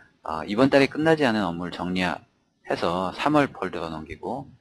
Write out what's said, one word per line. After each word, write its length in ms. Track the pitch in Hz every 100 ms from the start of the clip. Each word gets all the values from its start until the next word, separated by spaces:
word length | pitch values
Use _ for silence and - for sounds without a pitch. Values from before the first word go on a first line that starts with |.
| - _
어, 200 | - 80
이번 260 | 80 104 135
달에 160 | 139 135
끝나지 380 | 135 160 160 139
않은 180 | 110
업무를 260 | 92 85 87
정리해서 1400 | - 87 92 90 78 - _ _ _ - 139 95 87 92 -
삼월 320 | 143 151 139
폴더로 420 | - 95 85 82
넘기고 600 | 80 78 78 87 123 143 -